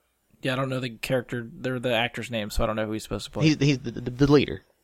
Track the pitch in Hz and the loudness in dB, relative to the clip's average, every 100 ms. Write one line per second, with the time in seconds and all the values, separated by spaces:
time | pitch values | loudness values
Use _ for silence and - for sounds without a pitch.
0 | _ _ _ _ 131 131 135 131 123 110 | _ _ _ _ -4 -2 -2 -2 -4 -6
1 | - 131 117 120 113 - 127 127 123 113 | -2 -2 -2 -6 -8 -8 -4 -4 0 0
2 | 120 - 113 117 107 - 113 107 107 110 | 0 -4 -6 -6 -4 0 0 0 -2 -4
3 | - 107 - - 156 147 139 131 123 110 | -6 -8 -6 2 2 4 2 2 -2 -8
4 | 123 123 143 143 101 - _ _ | -6 2 6 6 6 -4 _ _